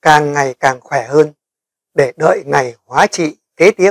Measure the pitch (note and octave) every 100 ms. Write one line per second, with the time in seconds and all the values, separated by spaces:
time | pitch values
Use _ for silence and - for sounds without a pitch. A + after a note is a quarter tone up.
0 | E3 D3+ D3 C#3+ C3+ B2+ C#3 B2+ _ C#3+
1 | A#2 D3 D3+ D3 _ _ _ _ _ -
2 | C3+ - D#3 F#3 C#3 C#3+ B2+ A#2 _ C3
3 | G3+ - D#3 - _ _ F3 G#3+ F#3